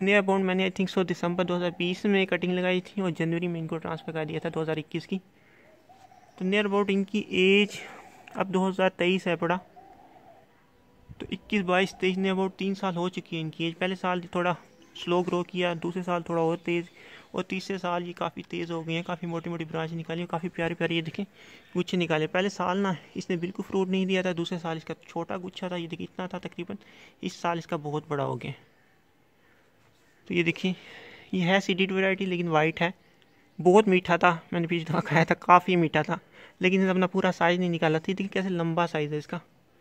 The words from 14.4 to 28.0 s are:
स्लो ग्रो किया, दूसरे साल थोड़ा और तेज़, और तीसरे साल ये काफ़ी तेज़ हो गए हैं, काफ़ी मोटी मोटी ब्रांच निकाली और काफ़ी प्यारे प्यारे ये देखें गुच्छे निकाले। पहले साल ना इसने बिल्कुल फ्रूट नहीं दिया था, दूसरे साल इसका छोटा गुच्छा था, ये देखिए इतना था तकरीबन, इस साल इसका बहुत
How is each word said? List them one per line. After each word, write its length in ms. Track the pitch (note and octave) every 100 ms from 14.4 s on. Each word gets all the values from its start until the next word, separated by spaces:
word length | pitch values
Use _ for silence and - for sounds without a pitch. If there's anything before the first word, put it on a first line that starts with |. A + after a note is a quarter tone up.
| F3 D#3+ - _ - -
स्लो 260 | - F3
ग्रो 200 | F3 F3
किया, 300 | E3+ F3+ F3 E3+
दूसरे 260 | F3 F#3
साल 200 | F3+ F3
थोड़ा 200 | E3 E3+
और 140 | E3 E3+
तेज़, 280 | - F3 E3+ - - - -
और 80 | -
तीसरे 340 | F3+ F#3+ - F#3+
साल 240 | F3+ F3
ये 100 | F3
काफ़ी 300 | E3+ E3+ -
तेज़ 300 | - F3 E3+
हो 100 | E3
गए 120 | D#3+
हैं, 80 | E3
काफ़ी 240 | F3 F3 E3+
मोटी 220 | E3 E3+
मोटी 140 | E3+
ब्रांच 280 | D#3+ D#3+ D#3+
निकाली 300 | E3 D#3+ E3+
और 40 | F3
काफ़ी 200 | E3 F3
प्यारे 240 | - E3
प्यारे 200 | E3+ E3
ये 80 | E3
देखें 220 | D#3+ - G3+ - - - -
गुच्छे 220 | F3+ F3 F3+
निकाले। 300 | E3 D#3 D#3
पहले 220 | F#3 G3
साल 280 | G3 F3+ F#3+
ना 160 | G3 D#3+ - F#3+
इसने 200 | - F3+
बिल्कुल 280 | F3 -
फ्रूट 240 | - G3 F#3
नहीं 180 | F#3+ F#3
दिया 160 | F#3
था, 100 | F#3
दूसरे 260 | E3+ E3+ F3+
साल 180 | E3 E3
इसका 180 | - D#3+
छोटा 320 | - - - G3
गुच्छा 300 | F#3 - F3+
था, 80 | F3+
ये 100 | E3
देखिए 200 | E3 F3+
इतना 200 | - F#3
था 120 | F3+
तकरीबन, 400 | F3+ - F3 G3+ - - - -
इस 180 | F#3 -
साल 180 | F3 E3+
इसका 180 | - E3
बहुत 300 | D3 D3+